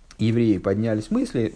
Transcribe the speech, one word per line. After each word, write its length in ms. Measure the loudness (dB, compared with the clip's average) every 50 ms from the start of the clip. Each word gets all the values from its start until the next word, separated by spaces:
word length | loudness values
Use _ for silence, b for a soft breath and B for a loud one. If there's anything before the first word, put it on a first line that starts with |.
| -20 -20 -6 -2
Евреи 380 | 0 0 2 4 4 4 2 2
поднялись 480 | 2 0 0 0 0 0 -2 -2 -2
в 40 | -2 -2
мысли, 420 | -2 -2 -2 -2 -2 -2 -2 -4